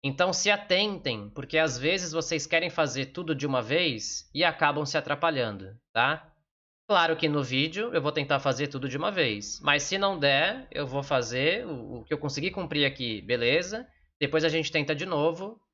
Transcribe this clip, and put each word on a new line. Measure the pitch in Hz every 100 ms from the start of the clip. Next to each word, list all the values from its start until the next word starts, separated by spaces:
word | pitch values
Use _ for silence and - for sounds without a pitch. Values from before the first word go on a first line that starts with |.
Então | 139 139 185
se | 175 202
atentem, | 202 - 185 208 190 139 110 104
porque | 123 131 156
às | 160 120
vezes | 147 190 180
vocês | 160 - 160 -
querem | 165 170
fazer | - 147 135 131
tudo | - 165
de | 143 143
uma | 131
vez | 113 156 175 113 - - -
e | 143
acabam | 175 160 151 143 143
se | 156
atrapalhando, | 143 143 165 143 113 101 95 107 _
tá? | 113 131 156 - _ _ _ _ _ -
Claro | 196 165 160
que | 160
no | 147
vídeo | 127 131 156 175 233
eu | 160
vou | 143
tentar | 151 139 139
fazer | 139 123 143
tudo | 135 131
de | 135
uma | 180
vez, | 190 135 104 104 -
mas | 147 143
se | 143 190
não | 202 180
der, | 143 139 175 254 262
eu | - 139
vou | 139
fazer | 135 135 113 123 147 196 233
o, | 135 107 120
o | 110
que |
eu | 147
conseguir | 147 143 175
cumprir | 190 165 147 139
aqui, | 139 120 107
beleza? | 95 120 117 151 180 220 254 _ _ _
Depois | 139 156 160
a |
gente | 160 156
tenta | 160 143 147
de | 180
novo | 156 156 165 196 233 _